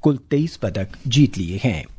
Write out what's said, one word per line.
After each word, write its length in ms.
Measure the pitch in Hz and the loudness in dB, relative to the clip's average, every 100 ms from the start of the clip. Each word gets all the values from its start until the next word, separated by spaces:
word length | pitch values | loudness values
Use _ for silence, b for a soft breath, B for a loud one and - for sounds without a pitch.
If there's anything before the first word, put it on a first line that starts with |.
कुल 140 | 156 135 - | 2 0 -2
तेईस 260 | 143 165 - | -2 -2 -4
पदक 400 | 104 95 95 - 131 | -6 -4 -8 -8 -2
जीत 300 | 123 143 - | 4 4 2
लिए 220 | 87 95 | -6 -2
हैं। 200 | 123 82 - | -2 -2 -8